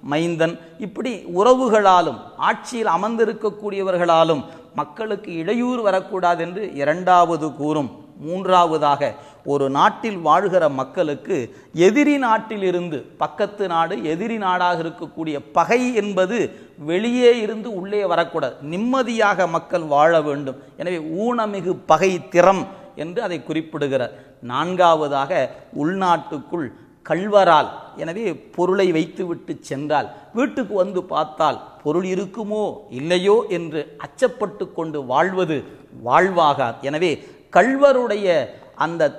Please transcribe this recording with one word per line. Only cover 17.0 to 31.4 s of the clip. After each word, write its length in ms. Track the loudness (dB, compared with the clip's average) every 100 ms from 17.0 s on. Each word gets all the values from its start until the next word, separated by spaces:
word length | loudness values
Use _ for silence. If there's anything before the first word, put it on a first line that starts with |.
| 0 4 4 4
இருந்து 320 | 0 -6 -8
உள்ளே 280 | -8 -4 -2 0
வரக்கூடாது, 500 | 0 0 -2 -4 -6
நிம்மதியாக 840 | -8 -4 -2 0 0 2 2 2 0
மக்கள் 380 | 0 -2 -4 0
வாழ 340 | 2 4 4
வேண்டும். 400 | 0 -4 -6 -12 -16 -10
எனவே 220 | -6 -6 -6 -4
ஊனமிகு 540 | -4 -2 -4 -4 -4 -6 0
பகை 260 | 2 2 0 -2
திறம் 340 | 4 6 4 0 -12 -20 -12
என்று 260 | -10 -6
அதை 160 | -6 -8
குறிப்பிடுகிறார். 760 | -6 -6 -6 -4 -2 -2 -4 -8 -20 -18
நான்காவதாக 880 | -8 -4 -2 4 4 4 2 -2 -2 -2 -2 -6 -16 -4
உள்நாட்டுக்குள் 920 | -4 0 0 0 -2 -12 -8 -8 -8 -12 -20 _ -6
கள்வரால், 640 | -4 2 4 6 6 4 -6 -18 -12
எனவே 280 | -10 -6 -6 -6 -10
பொருளை 380 | -2 0 2 2
வைத்துவிட்டு 640 | 2 -2 -6 -8 -8 -10 -14
சென்றால் 480 | -10 -8 -2 -2 -4 -12 -12
வீட்டுக்கு 400 | -4 -2 -2 -4 -2
வந்து 260 | -2 -2 -4
பார்த்தால் 560 | -4 -4 0